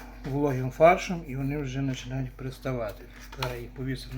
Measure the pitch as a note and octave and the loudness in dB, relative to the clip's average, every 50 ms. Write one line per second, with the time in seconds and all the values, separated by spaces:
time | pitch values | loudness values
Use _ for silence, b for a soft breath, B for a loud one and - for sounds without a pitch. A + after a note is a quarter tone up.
0 | - - - - - D3+ C3 C#3+ D3 C#3+ C3 B2+ B2+ B2+ - - D#3+ E3+ F#3 F3+ | -10 -12 -14 -10 -6 -2 0 2 2 2 2 2 0 0 4 8 10 10 10 8
1 | - - F#3 E3 E3 C#3 B2+ C3+ C#3 C3+ C#3+ D3+ C#3+ B2+ B2 C3+ C#3 C3+ C3 - | 4 -2 -4 -4 -4 -4 -4 -2 -2 0 0 -2 -2 -2 -2 0 0 0 -2 -2
2 | - B2 C3 C3+ C3 B2+ - - B2+ C3 B2+ - - C3+ B2+ B2 A2+ G#2 G2 - | -4 -6 -4 -4 -4 -4 -6 -8 -8 -8 -8 -6 -4 -4 -2 -2 -2 -4 -6 -10
3 | - - - - - - - C#3 C3 B2+ B2 A#2+ A#2 A#2 - - C3 C3 C3 B2+ | -14 -18 -18 -16 -16 -14 -8 -6 -6 -4 -4 -6 -8 -10 -8 -6 -4 -4 -4 -4
4 | - - B2+ | -6 -8 -6